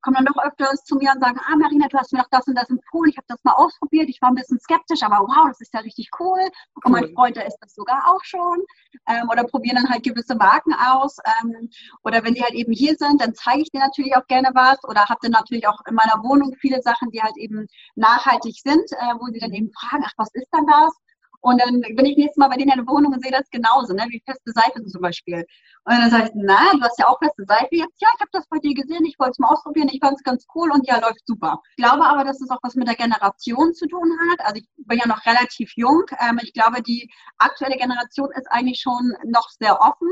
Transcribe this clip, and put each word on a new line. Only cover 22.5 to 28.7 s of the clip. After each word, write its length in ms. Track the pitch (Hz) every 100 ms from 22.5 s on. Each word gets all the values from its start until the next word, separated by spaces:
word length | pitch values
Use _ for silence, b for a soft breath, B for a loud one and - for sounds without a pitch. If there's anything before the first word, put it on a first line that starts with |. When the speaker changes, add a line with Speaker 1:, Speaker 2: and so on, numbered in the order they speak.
| 254
Speaker 1:
denen 140 | 269
in 120 | 262
der 40 | 240
Wohnung 260 | 285 294
und 80 | 269
sehe 100 | 254
das 160 | 262 277
genauso, 420 | 240 233 254 233
ne, 140 | 190 240
wie 120 | 233 -
feste 260 | 262 -
Seife 320 | 233 233 254 214
zum 160 | 180
Beispiel. 440 | 175 170 - 175 170 b b b -
Und 80 | 240
dann 100 | 233
sag 160 | 233 220
ich, 60 |
„Na, 380 | 208 196 196 370
du 80 | 330
hast 160 | 240 240
ja 100 | -
auch 120 | 262
feste 260 | 302 - 196
Seife 300 | 226 254 339
jetzt?“ 260 | 330 _
„Ja, 60 | 427 453
ich 60 |
hab 100 | 403
das 160 | 381 -
bei 100 | 311
dir 160 | 294